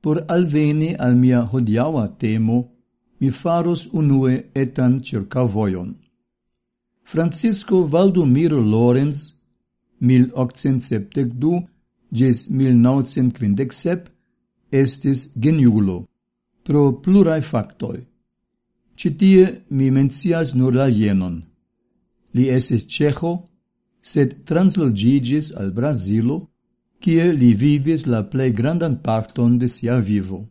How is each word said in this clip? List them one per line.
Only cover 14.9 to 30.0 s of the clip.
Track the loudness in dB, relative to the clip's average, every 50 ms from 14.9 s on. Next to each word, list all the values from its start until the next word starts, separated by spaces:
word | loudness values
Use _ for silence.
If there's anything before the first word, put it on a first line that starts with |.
| -2 -4 -2 -2 -2 -2 -6 -12 _
geniulo, | -2 0 0 2 4 4 4 4 4 0 0 -2 -6 -10 _ _ _ _ _ _ _ _ _ _ _ _
pro | -2 2 2 2 2 0 -2 -2
pluraj | 2 4 4 4 4 2 -2
faktoj. | -4 -4 -4 -6 -6 -6 -10 _ -12 -10 -10 -12 -14 _ _ _ _ _ _ _ _ _ _ _ _ _ _ _ _ _ _
Ĉi | -6 -4 -4 -2
tie | 2 4 6 8 8 6 4 2 -10 _ _
mi | -4 0 0 2
mencias | 2 2 0 0 -2 -4 -4 -2 -2 -2 -2 -2 0
nur | 0 0 2
la | 2 2 2
jenon. | 2 2 2 2 2 0 0 -2 -4 -8 -10 -12 _ _ _ _ _ _ _ _ _ _ _ _ _ _ _ _ _ -2
Li | 0 0
estis | 2 0 -2 0 0 -2 -4 -4
ĉeĥo, | -4 -4 -2 0 -2 0 -2 -4 -6 -6 -6 -10 _ _ _ _ _ _ _ _ _ _ _
sed | _ -6 0 0 0 0 -2 -10 -8
transloĝiĝis | -4 0 2 2 2 2 2 0 0 0 2 2 2 2 2 0 0 -4 -4 -4 -6 -10 -8
al | -8 -6 -4
Brazilo, | -4 -4 -2 -4 -4 -4 -2 -2 0 0 -2 -4 -4 -8 _ _ _ _ _ _ _ _ _ _ _
kie | -2 2 2 2 2 2
li | 2 4 4 4 4
vivis | 4 2 2 2 2 0 -2 -2 -2 -2 -2
la | -2 -2 -4
plej | -4 -4 -2 -2 0
grandan | 0 0 -2 -2 -2 -2 -2 -2 -4 -4
parton | -4 -4 -4 -4 -4 -6 -4 -2 2 2 2
de | 2 0 -2
sia | -4 -4 -4 -2 -2
vivo. | 0